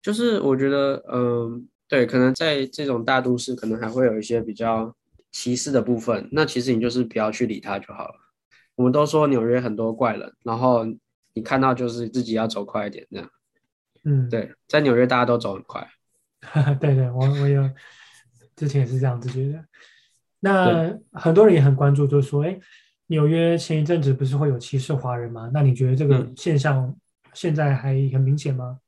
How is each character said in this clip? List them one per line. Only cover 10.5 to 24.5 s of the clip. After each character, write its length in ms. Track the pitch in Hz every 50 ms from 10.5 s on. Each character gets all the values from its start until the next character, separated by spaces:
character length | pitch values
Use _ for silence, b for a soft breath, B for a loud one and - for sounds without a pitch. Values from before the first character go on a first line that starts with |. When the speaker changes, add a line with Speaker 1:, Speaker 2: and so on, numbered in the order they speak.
| 113
Speaker 1:
后 280 | 117 127 127 123 117 113 113 113 - _ _ _ _ _ _ _
你 80 | 113
看 180 | 110 - 139 131
到 140 | 135 131 127
就 160 | 123 127 120
是 180 | 117 120 120
自 160 | 110 113 127 117
己 80 | 113 110
要 140 | 110 110
走 160 | 110 - 104 101
快 240 | 101 - 110 104
一 20 | 104
点 160 | 98 - - _
这 60 | -
样。 120 | 101 85 - _ _ _ _ _ _ _ _ _ _ _ _ _ _ _
Speaker 2:
嗯。 240 | 151 143 135 127 120
Speaker 1:
对， 240 | 120 113 101 - - _ _ _
在 100 | - 151
纽 160 | 147 139 120
约 100 | 117 127
大 120 | 123 127
家 80 | 123 123
都 120 | 120 120
走 180 | 117 113 104 98
很 80 | 95 -
快。 220 | - - - - - _ _ _ _ _ _ _ _ _ _
Speaker 2:
<laughs> 400 | - - - 151 135 147 143 135
对， 160 | 160 151 135
对， 160 | 135 131 123
我， 80 | 123 127 131 135 143 143
我 80 | 143 139
有， 200 | 143 139 139 135 135 B B B B B B B B B B B _ _ _ _ _
之 140 | - 156 139
前 120 | 143 139
也 60 | 131
是 140 | 120 131 127
这 40 | 135
样 140 | 131 120 117
子 100 | 117 127
觉 220 | 127 131 135 139
得。 140 | 151 165 160 _ b b b b b b b b b b b _ _ _
那 320 | - 196 196 190 185 180
Speaker 1:
对。 280 | 175 165 160 170 214 220 - _
Speaker 2:
很 220 | _ 160 - 165 165
多 120 | 190 220
人 80 | 214 180
也 60 | 160
很 160 | 135 143 135
关 180 | 131 143 139 143
注， 140 | 139 143
就 140 | 135 143 143
是 80 | 135 139
说， 140 | 147 143 147
哎， 140 | 170 190 185 B B B B B B B _ _
纽 200 | _ 165 151 151
约 300 | 147 165 165 170 170 170
前 240 | 165 170 - 165 156
一 20 | 151
阵 180 | 147 175 165
子 120 | 143 139 131
不 100 | 131 139
是 140 | 131 139
会 100 | 139 151
有 100 | 147